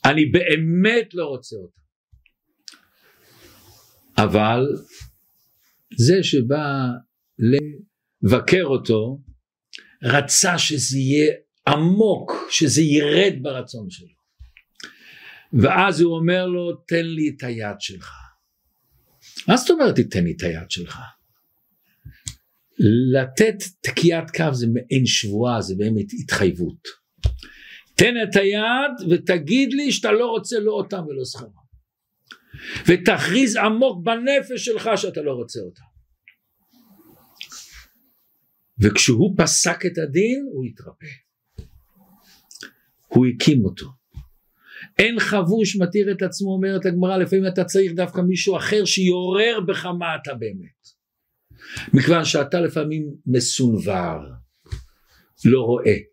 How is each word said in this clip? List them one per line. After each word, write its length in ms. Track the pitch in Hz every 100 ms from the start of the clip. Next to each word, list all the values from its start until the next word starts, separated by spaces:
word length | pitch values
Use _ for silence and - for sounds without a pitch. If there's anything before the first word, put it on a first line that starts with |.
אני 220 | 135 151 147
באמת 880 | 165 175 160 160 175 208 233 -
לא 120 | 175 165
רוצה 300 | 131 - 110
אותם." 240 | 90 _ _ _ _ _ _ _ _ _ - - _ _ _ _ _ _ - _ _ _ _ _ _ -
אבל 480 | 101 101 107 120 139 - - - - _ _ _ _ _ _ _ _ -
זה 260 | 120 190
שבא 640 | - 143 120 147 147 139 127 123 _ _ _ -
לבקר 1300 | 113 139 151 147 - _ _ _ 98 120 - 180
אותו, 560 | 160 127 - 110 113 139 - - _ _ _ - - _
רצה 560 | 127 143 139 - 190 170
שזה 400 | - 147 - 135
יהיה 360 | 131 143 151 - _ _ -
עמוק, 640 | 147 165 202 220 160 - - -
שזה 320 | - 151 113
ירד 520 | 160 147 147 156 196 156
ברצון 480 | 139 127 117 120 95
שלו. 180 | - 87 _ _ _ - _ _ _ - - - - - - _
ואז 480 | 127 131 180 196 160
הוא 160 | 170 165
אומר 300 | 165 180 185
לו, 300 | 180 175 170
"תן 300 | - 170 165
לי 260 | 160 151 139
את 60 |
היד 380 | 123 117 104 98
שלך." 300 | - 92 - - - _ _ _ _ _ _ _ _ _ - - -
מה 80 | 254
זאת 140 | -
אומרת, 240 | 339 240
"תיתן 300 | 127 - 98
לי 80 | 87 80
את 60 |
היד 280 | 87 82 87
שלך"? 280 | - 87 - - _ _ _ _ _ _ _ _ _ - - - - _ _ _ - 107 117 131
לתת 500 | 135 127 - 220 214 - _
תקיעת 500 | - - 165 165 165
כף 200 | - 160
זה 140 | 127 117
מעין 400 | 120 123 135 120
שבועה, 560 | - 107 104 123 113
זה 120 | 92 95
באמת 280 | 107 107 104 247
התחייבות. 680 | - - 95 85 85 - - - _ _ - - - - - - _
"תן 200 | - 214 240
את 140 | 214 202
היד 760 | 196 208 220 254 285 247 185
ותגיד 640 | 170 - 180 143 247 269
לי 200 | 269 285
שאתה 200 | 190 220
לא 140 | 214 240
רוצה 340 | 226 - 233
לא 120 | 208
אותם 340 | 208 190 190 156
ולא 180 | 135
שכרם. 400 | 127 - 113 95 _ _ _ _ _ _ _ - _ - - - -
ותכריז 680 | 175 202 185 - 208 262 220
עמוק 480 | 208 220 - 180
בנפש 600 | 175 233 254 277 269 247
שלך 260 | 240 214 226 202
שאתה 260 | 196 165
לא 100 | 147
רוצה 280 | 123 117 120
אותם." 220 | 90 _ _ _ _ _ _ _ _ _ _ 247 220 190 _ _ _ _ - - - - - _ _ _ _ _ _ _ _ -
וכשהוא 540 | 104 101 - 117 202 -
פסק 480 | 160 - 175 175 180
את 120 | 175
הדין, 500 | 151 147 214 269 277
הוא 120 | 135
התרפא. 420 | 127 - - - 156 131 _ _ _ - - _ _ _ _ _ _ _ _ - - _ _ _ _
הוא 180 | 120 127
הקים 380 | 123 - 139
אותו. 220 | 95 - 71 - _ - - _ _ _ _ - - -
"אין 200 | 214 233
חבוש 580 | - 202 170 220 202 202
מתיר 360 | 170 208 202
את 100 | 190
עצמו", 280 | 185 - 196
אומרת 360 | 190 190 190 185
הגמרא, 300 | 175 180 190
לפעמים 300 | 170 190 190
אתה 180 | 185
צריך 280 | 180 196 190
דווקא 280 | 165 180 -
מישהו 360 | 180 185 - 175
אחר 280 | - 214
שיעורר 760 | 196 - 185 180 180 190 226 220 180
בך 200 | 185 180
מה 300 | 180 170 156
אתה 180 | 147
באמת. 400 | 127 110 95 87 _ _ _ _ _ _ _ _ - - - -
מכיוון 320 | 139 139 170
שאתה 360 | 156 160 139 175
לפעמים 540 | 160 160 151 156 151 - -
מסונבר, 920 | 127 - - 123 107 87 92 87 78 69 62 _ _ _ - - _ _ _ _ _
לא 160 | 113 131
רואה. 360 | 117 120 110 95 -